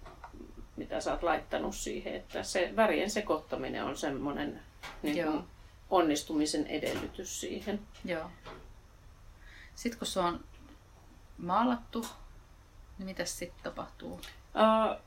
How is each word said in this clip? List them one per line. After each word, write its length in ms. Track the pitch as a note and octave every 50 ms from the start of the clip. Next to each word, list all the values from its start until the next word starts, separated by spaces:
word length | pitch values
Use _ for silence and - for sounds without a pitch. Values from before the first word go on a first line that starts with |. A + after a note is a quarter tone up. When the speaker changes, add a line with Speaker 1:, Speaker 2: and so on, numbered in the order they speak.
| - - - - - - - - - - - - - - -
Speaker 1:
mitä 240 | - - - - -
sä 100 | - E3
oot 120 | C3+ - -
laittanut 520 | E3 D#3 - - - - - - - G#3
siihen. 400 | - - - - - - F#3 -
Että 280 | F3+ - - - G3+ -
se 300 | - - F#3+ F3 - G3+
värien 340 | G#3 A3 G3 E3 D3+ E3+ G#3
sekoittaminen 760 | G#3+ G#3+ G#3+ - D#3+ D3+ - - - - C3 B2+ B2 A2+ A2
on 140 | B2 C#3 -
semmonen 600 | - D3+ C#3 B2+ C3+ C#3+ C#3+ - D3 D3 - - - - - - - - - -
niin 140 | - D3+ D3 E3+ E3+
kun 80 | D#3 D#3
Speaker 2:
Joo. 100 | C#3+ - - - - - - - - - -
Speaker 1:
onnistumisen 760 | F#3+ F#3 E3+ D#3 D3 D3 - - D#3+ D3+ D3+ D3+ - D#3 D3 -
edellytys 720 | - D3+ - - - - - - - - F#3 - - -
siihen. 380 | - - - - G3 G#3+ G3+ G#3 G#3 - - - -
Speaker 2:
Joo. 200 | F#3 F3 D#3+ D#3+ F3+ - - - - - - - - - - - - - - - - - - - - - - - - - - - - -
Sit 200 | - - A#3+ A#3
kun 120 | - - -
se 120 | - G3
on 200 | F3+ F3 E3+ - - - - - - - - - - - - - - - - - - - - -
maalattu, 680 | E3+ F3 F#3 G#3 A#3 B3+ B3 A#3 - - - A#3 A#3 - - - - - - - - - - - - - - - - - - -
niin 80 | F#3+
mitäs 340 | F#3+ F#3+ - F3 F3 - -
sit 140 | F3+ F3 - - -
tapahtuu? 580 | - - - - - - - - - F3 - - - - - - - -
Speaker 1:
Ää, 440 | - G#3+ A3 A3 A3 A3 G3+ - - -